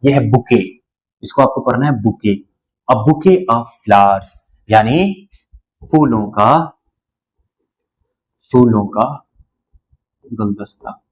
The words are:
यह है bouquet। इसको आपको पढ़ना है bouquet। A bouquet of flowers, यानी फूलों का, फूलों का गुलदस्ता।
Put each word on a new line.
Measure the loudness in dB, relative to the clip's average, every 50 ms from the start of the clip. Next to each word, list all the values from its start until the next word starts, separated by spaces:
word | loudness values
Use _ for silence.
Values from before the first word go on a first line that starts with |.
| 2
यह | 2 2
है | 2
bouquet। | 0 2 0 0 0 2 0 0 0 -2 -8 _ _ _ _ _ _ _ _ _
इसको | -14 -12 -2 0
आपको | 0 0 0 -4
पढ़ना | -4 -4 -4 -2 -2
है | -2
bouquet। | -2 -2 -2 -4 -4 -2 _ -4 -4 -4 -6 _ _ _ _ _ _ _ _ -2
A | -2
bouquet | 0 2 0 0 2 2 2 2 2 2 0
of | -2 -4
flowers, | -4 -8 -16 -20 -2 2 4 4 4 4 2 0 -4 -8 -12 -12 -12 _ _ _ _ _
यानी | 2 2 2 2 0 0 -2 -2 -4 -8 -14 _ _ -20 _ _ _ -20 _ _ _ _
फूलों | -20 -2 0 2 2 2 0 -2 -4 -6
का, | -4 0 2 2 2 2 0 -4 -10 _ _ _ _ _ _ _ _ _ _ _ _ _ _ _ _ _ _ _ _ _ _ _ _ _ _ _ _ _ _ _ _ _ _ _
फूलों | 2 2 4 4 2 0 -2
का | -4 -4 -4 -4 -4 -4 -12 _ _ _ _ _ _ _ _ _ _ _ _ _ _ _ _ _ _ _ _ _ -18
गुलदस्ता। | -10 -8 -6 -6 -6 -8 -10 -14 -16 _ _ -18 -18 -18 _ _